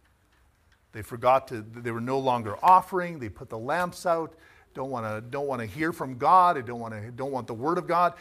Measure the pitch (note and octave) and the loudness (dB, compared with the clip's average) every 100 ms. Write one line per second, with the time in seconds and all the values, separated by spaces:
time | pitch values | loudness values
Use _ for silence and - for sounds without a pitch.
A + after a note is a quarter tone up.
0 | _ _ _ _ _ _ _ _ _ A2 | _ _ _ _ _ _ _ _ _ -14
1 | G2+ B2 B2 C3+ - A#2 G#2+ A#2 A#2+ A2+ | -12 0 4 4 2 -10 -10 -8 -6 -4
2 | A#2+ C3+ C3+ A#2+ G#2+ G2+ E3+ F#3 F#3 F#3 | -2 0 2 0 -2 2 6 6 6 -4
3 | F3 E3 A2 - C3+ A2+ A#2+ E3 F3+ - | -4 -6 -10 -10 -12 -8 -2 -2 -2 -2
4 | F3+ E3 D#3 - - _ _ - C3+ B2 | 0 0 -2 -10 -20 _ _ -10 -6 -4
5 | A2 G#2+ A#2+ C#3 C#3+ B2+ A2+ C#3+ D#3+ E3 | -4 -6 -6 -6 -4 -4 -6 -4 -4 -4
6 | C#3+ B2 C#3+ F#3 F3+ D#3 A#2 A#2+ A2+ G#2+ | -8 0 6 8 6 2 -4 -8 -8 -10
7 | A2 A#2+ C3+ C3 A2+ A2+ C#3+ F3 D#3+ E3+ | -10 -8 -6 -6 -6 -4 -2 0 0 2
8 | F3 E3+ | 2 0